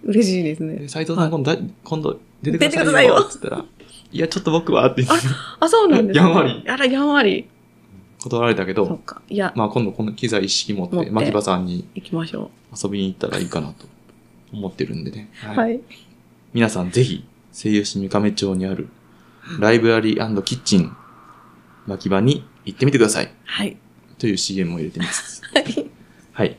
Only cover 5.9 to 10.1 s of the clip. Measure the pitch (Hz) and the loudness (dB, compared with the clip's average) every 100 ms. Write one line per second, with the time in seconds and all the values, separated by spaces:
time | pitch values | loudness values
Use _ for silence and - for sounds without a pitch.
5.9 | 262 214 165 175 170 135 - - 254 269 | 6 4 6 6 6 2 0 -6 0 2
6.9 | 269 294 285 220 190 - _ _ _ _ | 2 2 4 2 0 -6 _ _ _ _
7.9 | - - _ - 117 117 98 92 95 95 | -20 -20 _ -4 0 2 2 0 0 0
8.9 | 185 - - _ 202 190 - 107 123 110 | -2 -10 -20 _ -4 -4 -2 -2 0 -2
9.9 | - 107 | -4 -6